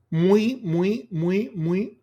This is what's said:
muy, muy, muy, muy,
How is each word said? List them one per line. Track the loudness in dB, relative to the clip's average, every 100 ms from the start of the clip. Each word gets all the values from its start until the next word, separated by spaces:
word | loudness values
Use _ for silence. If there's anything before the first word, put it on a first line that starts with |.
| _
muy, | 0 4 4 2 -2
muy, | -2 0 0 -2 -6
muy, | -4 -2 -2 -2
muy, | -4 -2 -2 -2 -8